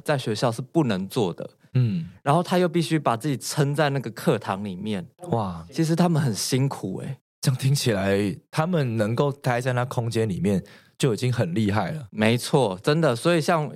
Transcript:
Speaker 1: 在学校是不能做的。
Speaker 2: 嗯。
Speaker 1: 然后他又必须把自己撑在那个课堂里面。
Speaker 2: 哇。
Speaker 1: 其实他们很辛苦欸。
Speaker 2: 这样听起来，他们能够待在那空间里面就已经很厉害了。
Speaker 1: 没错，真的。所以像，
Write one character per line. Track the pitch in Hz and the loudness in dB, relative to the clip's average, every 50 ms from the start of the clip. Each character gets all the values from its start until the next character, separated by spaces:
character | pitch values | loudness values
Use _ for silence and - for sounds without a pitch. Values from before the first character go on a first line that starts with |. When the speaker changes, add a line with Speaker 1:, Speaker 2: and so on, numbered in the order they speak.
| - | -4
Speaker 1:
在 | - 151 135 | -2 -2 -2
学 | - 123 107 | -2 -4 -2
校 | 104 - 123 | 0 0 0
是 | 113 - 127 | 0 -2 -6
不 | - _ 170 151 | -2 _ 2 2
能 | 120 101 92 95 98 | 2 0 -2 -2 -4
做 | - 131 107 87 | -2 -2 0 0
的。 | 80 - - - - _ _ _ - | -2 -6 -10 -14 -14 _ _ _ 0
Speaker 2:
嗯。 | 127 127 113 98 87 82 87 - - _ | 2 2 2 0 -2 -4 -6 -12 -6 _
Speaker 1:
然 | 135 143 | 0 2
后 | 170 | 2
他 | 175 - 185 180 | 2 2 2 2
又 | 180 175 | 2 2
必 | 156 175 | 2 0
须 | 156 - 165 156 | 0 2 0 0
把 | 139 135 117 | 2 0 0
自 | 110 - 151 | 0 0 -2
己 | 139 113 | -4 -4
撑 | - - - - 143 139 143 | -4 -6 -2 0 0 0 2
在 | 143 156 143 | 2 0 2
那 | 139 139 | 0 0
个 | 113 117 | -4 -4
课 | 104 - - 175 139 104 | -8 -2 0 0 0 0
堂 | - - 98 95 104 | 0 -2 -4 -4 -4
里 | 104 90 | -6 -8
面。 | 90 101 110 107 95 85 - - _ - - | -6 -4 -4 -4 -4 -4 -8 -14 _ -8 -4
Speaker 2:
哇。 | 139 117 107 95 87 82 82 85 | -2 -2 -2 -4 -6 -10 -12 -10
Speaker 1:
其 | - - 165 | -4 -2 0
实 | 151 165 | 0 2
他 | 160 175 175 | 2 4 4
们 | 170 147 | 4 2
很 | 156 135 104 | 2 0 0
辛 | 95 - - - 127 135 139 | -2 -2 -2 0 0 0 0
苦 | - - - 98 92 - | -2 -4 -8 -8 -8 -8
欸。 | - - 139 - _ _ _ _ | -8 -10 -12 -12 _ _ _ _
Speaker 2:
这 | - 147 | 0 0
样 | 127 - | 0 2
听 | - 131 143 | 2 2 2
起 | 143 - 127 107 | 2 2 2 2
来， | 95 95 98 98 98 104 98 87 - - _ | 2 2 2 2 2 2 0 -2 -6 -10 _
他 | - - 156 175 | -2 -2 0 0
们 | 185 160 139 123 110 113 | 2 0 0 0 0 0
能 | 107 104 117 | 0 0 2
够 | 117 147 143 | 2 0 0
待 | 131 - - 131 123 120 | 0 -2 -2 -2 -2 0
在 | 123 131 | 0 -2
那 | 123 123 123 | -2 -2 -2
空 | 131 - - 117 117 | -2 -2 -4 -4 -2
间 | - 113 113 110 | 0 0 0 0
里 | 92 85 | -2 -2
面 | 85 101 101 90 - - - - _ _ _ _ | 0 0 0 0 -2 -4 -14 -20 _ _ _ _
就 | - 135 110 | 0 0 0
已 | |
经 | 98 - 127 | 0 0 -2
很 | 120 117 110 85 85 | 0 0 0 0 0
厉 | 110 110 101 | 0 0 2
害 | 98 110 98 78 | 2 0 0 -2
了。 | 80 156 139 - | -6 -8 -12 -12
Speaker 1:
没 | - 107 107 110 117 120 | -4 0 2 2 2 2
错， | - - - 151 127 104 92 92 - | 0 0 2 2 2 2 -2 -2 0
真 | - 151 165 | 0 2 2
的。 | 165 147 120 | 2 2 2
所 | 117 - 165 175 | 2 2 2 2
以 | 165 | 2
像， | 143 - 180 160 151 127 - | 2 2 0 0 0 -4 -6